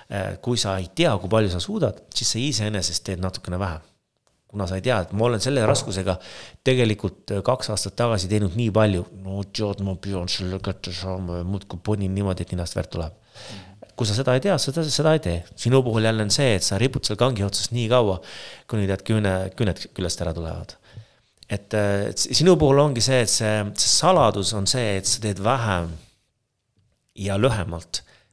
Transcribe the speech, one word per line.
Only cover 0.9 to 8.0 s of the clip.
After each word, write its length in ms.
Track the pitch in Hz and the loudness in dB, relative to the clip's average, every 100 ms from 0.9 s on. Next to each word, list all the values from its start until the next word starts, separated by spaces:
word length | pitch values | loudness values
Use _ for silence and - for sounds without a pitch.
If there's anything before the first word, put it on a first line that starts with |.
| - 165 101 | 0 2 2
kui 100 | 90 | 2
palju 240 | 110 104 | 2 2
sa 80 | 92 | 0
suudad, 400 | - 214 127 - - | -4 -2 -2 -2 -8
siis 180 | - - | -4 -2
sa 80 | 110 | 0
iseenesest 640 | 139 113 107 104 87 85 | -2 0 -2 -2 -4 -4
teed 160 | - 90 | -6 -4
natukene 400 | 92 - - 90 | -4 -6 -6 -4
vähe. 180 | 98 80 - _ _ _ _ _ | -4 -6 -12 _ _ _ _ _
Kuna 220 | _ 101 92 | _ -6 -4
sa 100 | 95 | -2
ei 60 | |
tea, 180 | 127 110 | 0 0
et 80 | 82 | -2
ma 120 | 101 120 | 0 0
olen 140 | 110 | 2
selle 220 | 123 139 110 | 0 2 2
raskusega 480 | 113 - 95 92 92 - - - - | 2 0 -2 -2 -2 -6 -18 -20 -4
tegelikult, 680 | - 127 113 101 95 - - | 2 4 2 2 -2 -6 -6
äh, 80 | 101 | -2
kaks 280 | 95 127 - | 0 0 -2
aastat 240 | 101 98 | -4 -4
tagasi 320 | - | -2